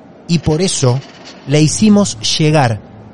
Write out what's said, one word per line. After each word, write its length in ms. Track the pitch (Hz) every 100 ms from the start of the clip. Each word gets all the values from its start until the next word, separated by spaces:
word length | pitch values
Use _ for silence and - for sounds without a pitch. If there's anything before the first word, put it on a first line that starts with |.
| - - -
y 120 | 170
por 220 | 160 156
eso 380 | 190 - 127 131 - - - - 135
le 140 | 151
hicimos 560 | 151 - 214 202 196 - - -
llegar 440 | 151 156 123 104 - - -